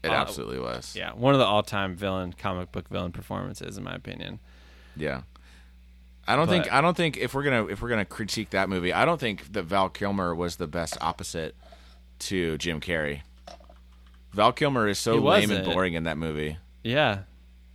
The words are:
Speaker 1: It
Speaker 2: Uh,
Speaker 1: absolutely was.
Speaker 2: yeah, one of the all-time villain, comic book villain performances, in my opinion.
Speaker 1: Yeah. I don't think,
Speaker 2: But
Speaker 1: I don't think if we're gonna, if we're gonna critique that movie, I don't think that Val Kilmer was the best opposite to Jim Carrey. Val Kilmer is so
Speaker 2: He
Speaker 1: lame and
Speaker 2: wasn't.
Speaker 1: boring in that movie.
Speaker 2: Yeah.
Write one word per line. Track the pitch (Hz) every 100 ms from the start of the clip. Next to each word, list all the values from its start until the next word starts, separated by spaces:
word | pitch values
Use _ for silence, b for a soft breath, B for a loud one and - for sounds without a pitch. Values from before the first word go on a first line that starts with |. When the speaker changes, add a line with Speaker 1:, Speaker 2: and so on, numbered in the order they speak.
Speaker 1:
It | 82
Speaker 2:
Uh, |
Speaker 1:
absolutely | 73 69 - 57 64
was. | 62 62 - -
Speaker 2:
yeah, | 90
one | 101 123
of | 139
the | 110
all-time | 104 101 104 98
villain, | 87 98 95 90
comic | 90 101 92 90
book | 95 85
villain | 95 90
performances, | 87 - 98 95 101 - 101
in |
my | 95
opinion. | 90 - 127 95 104 b b b b b -
Speaker 1:
Yeah. | 76 65 65 - b b b b - - - - -
I | 123
don't | 165
think, | 180
Speaker 2:
But | -
Speaker 1:
I | 120
don't | 160 175
think | 165 127
if | 117
we're | 135
gonna, | 143 123 104
if | 98
we're | 120
gonna | 117
critique | 95 - 107 - 104
that | 98 95
movie, | 95 87
I | 85
don't | 131 165
think | 127 95 -
that | 107
Val | 82 98 95
Kilmer | - 101 98 90
was | 85 87 85
the | 82
best | 85 82 -
opposite | 80 85 95 85 78 - B B B B - -
to | - 98 85 78
Jim | 87 78
Carrey. | 92 85 73 71 - - - - - - - - - - -
Val | 98 110
Kilmer | 123 147 131 107
is | 98
so | -
Speaker 2:
He | 113
Speaker 1:
lame | 120 196 208
and | 196
Speaker 2:
wasn't. | 87
Speaker 1:
boring | 85 92
in | 82
that | 82 76
movie. | 82 76 76 80 - -
Speaker 2:
Yeah. | 113 131 139 98 95 - - - -